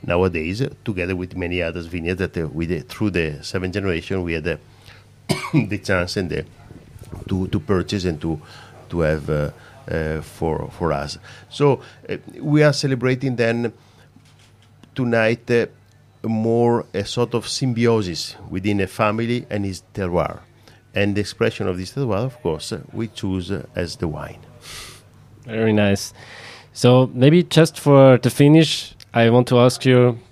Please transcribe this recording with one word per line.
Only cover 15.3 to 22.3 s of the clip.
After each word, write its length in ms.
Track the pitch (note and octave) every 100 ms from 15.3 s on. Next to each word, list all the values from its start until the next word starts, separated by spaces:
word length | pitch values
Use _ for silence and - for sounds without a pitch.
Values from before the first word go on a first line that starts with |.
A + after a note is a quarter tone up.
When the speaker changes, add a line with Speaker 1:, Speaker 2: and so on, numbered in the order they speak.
| A#2 -
Speaker 1:
uh, 160 | A#2+ G#2+ - _ _ _ _
more 640 | A2+ A2 A2 A#2 A#2+ A#2 -
a 100 | F#2+
sort 300 | G2+ - A#2+
of 140 | A#2+ -
symbiosis 880 | - C3 A#2 A#2 A2+ F#2 D#2 - - F#2+
within 320 | F#2+ F#2+ G2+
a 60 | F#2+
family 580 | - G#2+ A2 A#2 A#2+ -
and 160 | G#2 G2
its 160 | F#2 _
terroir. 440 | - F#2 F2 D2 - - _ - - _
And 220 | G2 G2+ G2+
the 40 |
expression 460 | G2+ - A2+ - G2
of 120 | F2+
this 160 | F#2
terroir, 300 | - C3 G2
of 140 | B2+